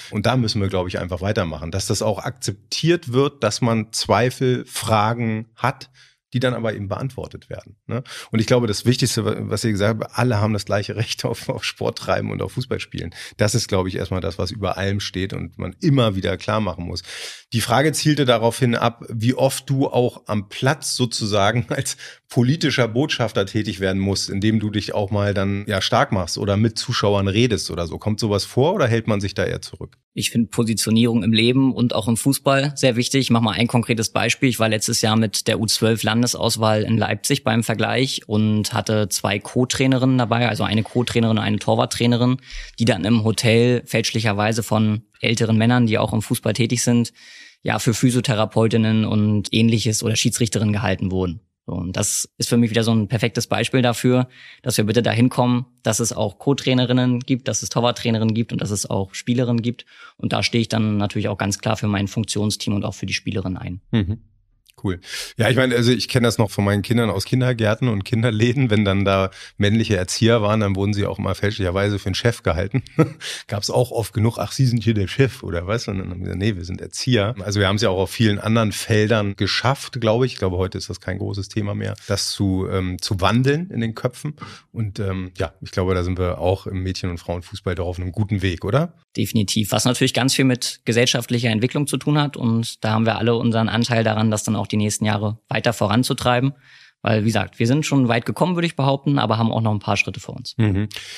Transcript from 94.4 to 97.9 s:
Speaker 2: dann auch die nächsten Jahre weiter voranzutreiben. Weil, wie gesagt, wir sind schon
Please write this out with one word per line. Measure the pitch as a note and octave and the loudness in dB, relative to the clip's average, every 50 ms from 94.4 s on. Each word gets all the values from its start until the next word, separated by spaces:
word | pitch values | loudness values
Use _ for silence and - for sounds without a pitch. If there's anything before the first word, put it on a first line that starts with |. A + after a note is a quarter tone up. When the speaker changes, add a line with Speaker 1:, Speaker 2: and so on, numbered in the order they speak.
| - | -2
Speaker 2:
dann | A2+ G#2+ | -2 -2
auch | G#2 G2+ - | -2 -2 -2
die | - G#2+ | 0 0
nächsten | G#2 G#2+ - - G#2+ | 0 0 -2 0 0
Jahre | G#2+ G#2 G2+ G#2+ G#2+ A2+ - _ - | 0 0 0 0 -2 -4 -6 _ -4
weiter | A#2 A2 - A#2+ - | -4 0 0 0 0
voranzutreiben. | - A2 G2 G#2 B2 B2+ - C3+ - - B2 A#2+ B2 C3+ C#3 C#3 _ _ - - - - - _ _ | 0 0 2 2 2 2 2 0 0 2 2 2 2 2 0 -2 _ _ -20 -20 -20 -20 -20 _ _
Weil, | - A2 A2 G#2+ | -2 0 2 2
wie | G#2 A2+ | 2 2
gesagt, | G#2 G2+ G2 - - - | 0 0 -2 -2 -2 -2
wir | A#2 | 0
sind | A#2 C#3 D#3 D3+ | 2 2 0 0
schon | - | 2